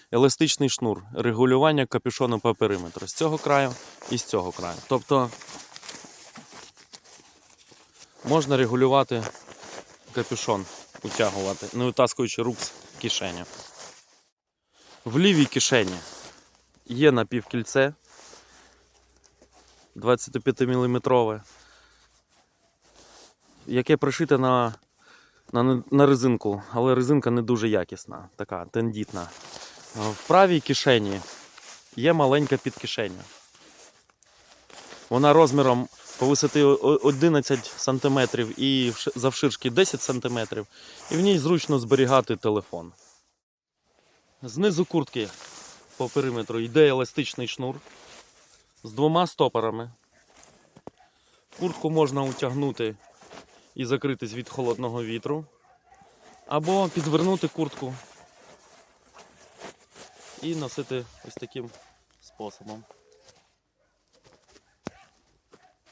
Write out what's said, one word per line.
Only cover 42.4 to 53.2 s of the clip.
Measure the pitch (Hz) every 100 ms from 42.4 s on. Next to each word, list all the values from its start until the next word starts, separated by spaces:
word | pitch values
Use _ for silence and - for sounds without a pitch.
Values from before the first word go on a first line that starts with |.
| 113 104 95 87 85 - - _ _ _ _ _ _ _ _ _ _ _ _ _
Знизу | 127 113 208 165
куртки | 180 170 135 127 104 - - - - - - -
по | 127
периметру | 143 135 120 107 117
йде | 117 131 151
еластичний | 131 123 - 135 - 120
шнур | - 127 135 - - - - - _ _ _ _ _
з | 117
двома | 107 151 165 180
стопорами. | - 135 120 110 110 117 120 _ _ _ - - _ _ - - - _ _ _ _ _ -
Куртку | 180 - 160
можна | 160 147 139
утягнути | 135 123 135 131 143 117 113 104 _ _